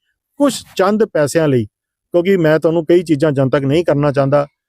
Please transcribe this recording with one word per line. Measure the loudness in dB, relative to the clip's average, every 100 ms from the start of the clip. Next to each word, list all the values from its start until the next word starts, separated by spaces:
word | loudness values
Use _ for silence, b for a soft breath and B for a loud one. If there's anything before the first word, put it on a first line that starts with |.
| _ _ _ -2
ਕੁਛ | -2 -2 -8 -2
ਚੰਦ | 0 0
ਪੈਸਿਆਂ | -2 0 0 0 0
ਲਈ, | 0 -2 _ _ _ _
ਕਿਉਂਕਿ | -2 0 0
ਮੈਂ | 2 2
ਤੁਹਾਨੂੰ | 0 -2 0
ਕਈ | 0
ਚੀਜ਼ਾਂ | 2 0 0
ਜਨਤਕ | 0 0 0
ਨਹੀਂ | 0 -2
ਕਰਨਾ | 0 0 0
ਚਾਹੁੰਦਾ, | 0 0 0 -2 _